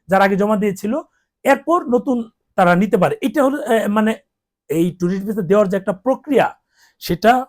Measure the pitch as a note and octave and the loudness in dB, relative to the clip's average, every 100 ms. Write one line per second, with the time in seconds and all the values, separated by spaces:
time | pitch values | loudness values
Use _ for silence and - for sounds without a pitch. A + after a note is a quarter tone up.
0 | - F#3+ G3 G3 G#3 G#3+ G#3 F#3+ G#3 C#4+ | -2 2 2 2 0 0 -2 -4 -6 -6
1 | - _ _ _ C4 C4+ - F4 D#4+ A#3+ | -8 _ _ _ 0 0 0 -2 0 -2
2 | C#4+ A#3+ A3+ _ _ - F3 F3 G#3+ G3+ | 0 -4 -6 _ _ 0 2 2 2 2
3 | D#3 - B3+ D4+ C4+ C#4+ C#4+ A3+ G3+ G#3+ | 0 0 -4 0 0 0 0 0 0 0
4 | G#3+ A3 _ _ _ _ - D#3 F3 F3+ | 0 -2 _ _ _ _ -6 -2 -2 -2
5 | F3 F#3+ G3 G#3+ E3 G#3 G3 G3 G3 F#3+ | -4 -4 -6 -4 0 2 2 -2 -4 -4
6 | B3+ C4 - B3 - - _ _ _ _ | -2 -4 0 0 0 -4 _ _ _ _
7 | - F3 A3 B3 | -6 0 2 2